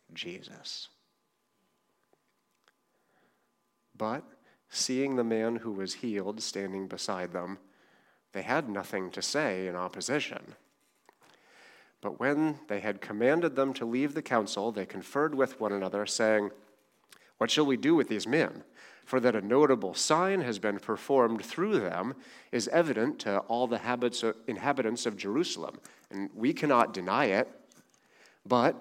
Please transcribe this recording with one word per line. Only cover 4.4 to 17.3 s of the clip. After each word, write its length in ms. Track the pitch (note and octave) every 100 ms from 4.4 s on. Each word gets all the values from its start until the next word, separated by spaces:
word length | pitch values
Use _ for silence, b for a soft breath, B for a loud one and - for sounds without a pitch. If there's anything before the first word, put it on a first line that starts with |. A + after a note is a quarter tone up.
| b b b
seeing 460 | - - B2+ C#3 C3
the 80 |
man 320 | A#2 A2+ A2+ A#2
who 160 | A2+
was 220 | G2 F#2+
healed 480 | - A#2+ G2+ F#2+ A2
standing 480 | - - G2 F#2+ F#2+
beside 420 | F2+ - F#2+ F2+
them, 260 | F2+ F2 G2 b b b b b b b
they 80 | G2
had 260 | F#2+ C3+ C3+
nothing 440 | G2 F#2 G2+ F#2
to 100 | F#2
say 460 | F#2 C#3+ D3+ F#2 F#2
in 100 | F2+
opposition. 800 | F2+ - - C#3+ C3+ - - - _ _ _ _ _ _ b b b b b b b b
But 180 | G#2 -
when 400 | B2+ D3 D#3 C#3+ -
they 140 | G2+
had 180 | G#2 G2+
commanded 560 | - G#2+ A#2+ D#3 F3 C3+
them 180 | C3+ C3
to 100 | A#2
leave 280 | B2 C#3+
the 80 | D3
council, 520 | - B2 G2+ - G#2+
they 120 | G#2+ F#2
conferred 480 | G2 E2+ C#3 D#3
with 280 | C#3+ C3 -
one 100 | G#2+
another, 340 | G2+ F#2+ G2+ G#2
saying, 460 | - A2 G#2+ G#2 - - _ _ _ _ b b